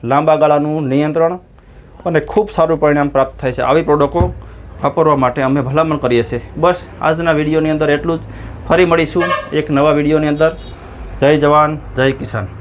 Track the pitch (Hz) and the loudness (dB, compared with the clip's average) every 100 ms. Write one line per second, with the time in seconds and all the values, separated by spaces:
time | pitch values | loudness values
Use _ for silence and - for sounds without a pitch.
0 | 120 139 156 156 151 147 151 151 143 135 | 0 0 4 4 4 4 2 -2 0 0
1 | 151 156 165 180 - - - - - - | 0 0 0 -2 -12 -20 -20 -20 -20 -10
2 | 185 160 - - 208 - 160 160 151 147 | -2 -2 0 -2 -2 0 0 2 2 2
3 | 143 139 135 - 135 117 123 147 151 147 | 2 2 0 -2 -4 -2 2 2 2 2
4 | 143 170 117 - - - - - 143 143 | 2 0 -2 -2 -14 -18 -18 -4 -4 2
5 | 156 143 131 123 131 143 127 147 160 147 | 2 4 2 0 0 0 0 0 0 0
6 | 131 120 113 120 - - 165 175 - - | 2 2 0 -4 -8 0 0 0 -6 -4
7 | 156 160 170 151 151 160 156 156 151 147 | -2 0 0 0 2 0 0 0 0 0
8 | 165 165 - - - - - 165 180 165 | 0 -4 -6 -14 -14 -14 -2 2 4 2
9 | 156 180 170 185 - 151 151 143 147 147 | 0 -2 -2 -2 -2 -4 -2 2 2 2
10 | 147 156 151 147 156 - - - - - | 2 0 0 0 0 -2 -16 -18 -18 -16
11 | - - 139 151 143 147 151 151 - - | -14 0 2 4 4 4 2 -2 -8 0
12 | 131 135 139 117 98 - | 0 0 -6 -8 -8 -12